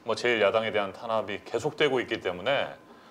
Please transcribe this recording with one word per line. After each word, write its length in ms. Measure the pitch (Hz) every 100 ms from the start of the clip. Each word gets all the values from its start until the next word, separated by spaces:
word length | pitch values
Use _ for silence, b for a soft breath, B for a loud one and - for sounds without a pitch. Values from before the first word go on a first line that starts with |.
뭐 120 | 117 107
제일 260 | 120 113
야당에 300 | 98 110 110
대한 220 | 104 98
탄압이 480 | - 117 110 101 98 -
계속되고 540 | 117 143 - 147 131
있기 200 | 107 110
때문에 480 | 95 90 104 135 78 - - B B